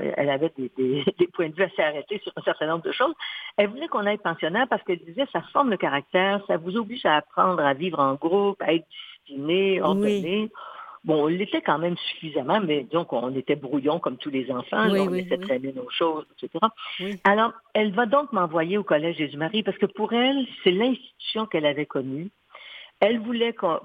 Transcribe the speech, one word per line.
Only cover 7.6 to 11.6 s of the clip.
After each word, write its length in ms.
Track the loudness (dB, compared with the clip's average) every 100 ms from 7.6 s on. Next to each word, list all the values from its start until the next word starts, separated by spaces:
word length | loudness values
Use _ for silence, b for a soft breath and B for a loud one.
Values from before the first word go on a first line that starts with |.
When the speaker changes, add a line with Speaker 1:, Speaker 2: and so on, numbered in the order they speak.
Speaker 1:
à 100 | 2
vivre 260 | 2 0 2
en 160 | 2 2
groupe, 460 | 2 2 2 0
à 120 | 0
être 140 | 0 -2 B B -20 -14
discipliné, 460 | -6 0 2 2
Speaker 2:
Oui. 80 | 2
Speaker 1:
ordonné. 680 | 2 2 2 0 0 -2 -2 B B B B B
Bon, 220 | 0 2 2
on 20 |
l'était 340 | 0 0 -2